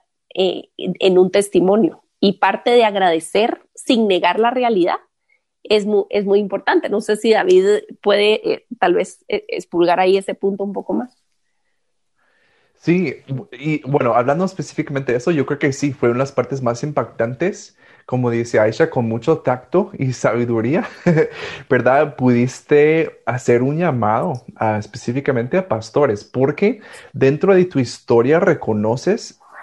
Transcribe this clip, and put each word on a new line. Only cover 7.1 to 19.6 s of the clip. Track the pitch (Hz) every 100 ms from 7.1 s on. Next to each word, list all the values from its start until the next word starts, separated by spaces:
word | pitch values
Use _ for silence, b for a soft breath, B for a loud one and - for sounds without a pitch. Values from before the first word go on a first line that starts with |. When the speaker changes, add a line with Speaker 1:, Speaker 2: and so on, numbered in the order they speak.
| 214
Speaker 1:
si | 233
David | 214 180 185 190 208 - -
puede, | 202 202 208 220 -
eh, | - _ -
tal | 180 175
vez, | 190 - _
eh, | 208 -
expulgar | - - 175 175 175
ahí | 185 196
ese | 196 -
punto | 202 196
un | 202
poco | 190 -
más. | 202 254 _ _ _ _ _ _ _ _ _ _ _ _ _ _ _ _ _
Speaker 2:
Sí, | - 175 165 120 - 131 -
y | 123 147 151 131
bueno, | 143 123
hablando | 113 123 147
específicamente | 185 190 147 - 156 139 135
de | 123
eso, | 147
yo | 165 127
creo | 143
que | 151
sí, | 131 143
fueron | 131 120 120
las | 135
partes | - 123 135
más | 123 120
impactantes, | 147 147 123 - 117 127 175 - - b b b b
como | 127 123
dice | 117 117 117
Aisha, | 110 113 160
con | 139 117
mucho | 113 143 160
tacto | - 127